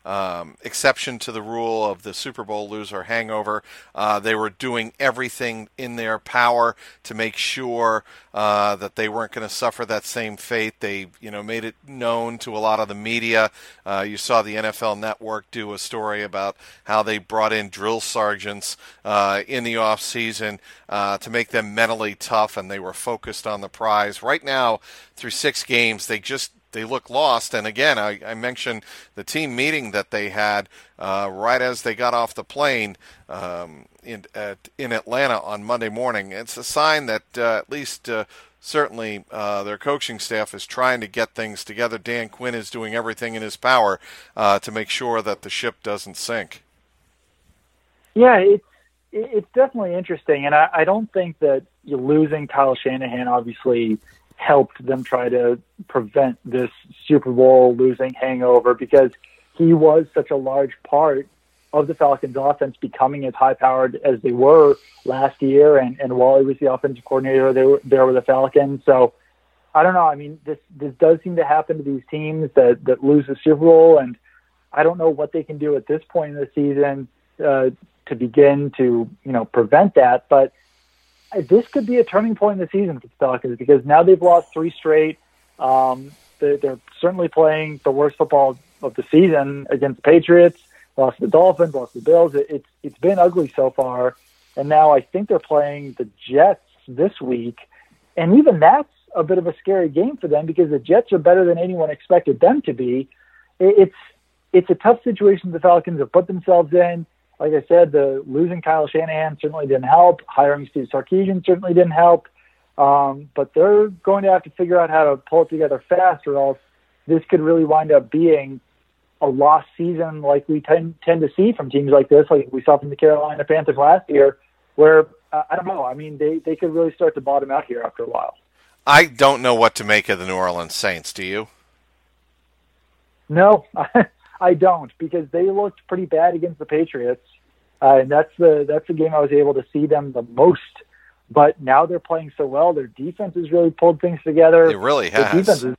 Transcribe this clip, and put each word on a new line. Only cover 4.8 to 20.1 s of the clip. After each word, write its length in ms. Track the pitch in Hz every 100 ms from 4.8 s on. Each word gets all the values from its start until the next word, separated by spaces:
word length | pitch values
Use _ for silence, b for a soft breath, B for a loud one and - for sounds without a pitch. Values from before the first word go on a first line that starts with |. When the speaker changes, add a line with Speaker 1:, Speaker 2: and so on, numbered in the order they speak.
| 113 -
Speaker 1:
everything 680 | 139 120 123 - 120 113 107 -
in 200 | 127 120
their 240 | 113 110
power 560 | - 127 120 120 117 - b b
to 100 | -
make 240 | 110 113 -
sure, 680 | - - 127 117 117 110 - b b
uh, 440 | 104 107 104 104 101
that 180 | 98
they 140 | - 110
weren't 240 | 110 113
gonna 160 | - 107
suffer 360 | - 120 - 113
that 180 | 110
same 320 | - 120 110 101
fate. 420 | - 117 110 -
They, 280 | 104 98 92 _
you 120 | 110
know, 100 | 104
made 220 | 104 113
it 100 | 113 - 139
known 500 | 135 117 117 117 117
to 180 | - 107
a 40 |
lot 180 | 110 110
of 80 | 104
the 80 |
media. 560 | 101 107 117 113 113 110 b b b
Uh, 200 | 95 98 104
you 100 | 104
saw 260 | - 117
the 140 | 107 107
N 80 | 107
F 140 | 104
L 120 | 110
Network 560 | 101 110 104 110 110 -
do 220 | 120 107
a 60 | 101
story 440 | - 117 107 104
about 340 | 104 95 98 - b b
how 180 | b 107
they 160 | 107 107
brought 340 | 87 113 110
in 160 | 110 101
drill 320 | 95 104 113
sergeants, 760 | - 117 107 101 101 101 - - b b
uh, 380 | 101 104 98 98 101
in 160 | 127
the 100 | 117
offseason, 840 | 113 110 107 -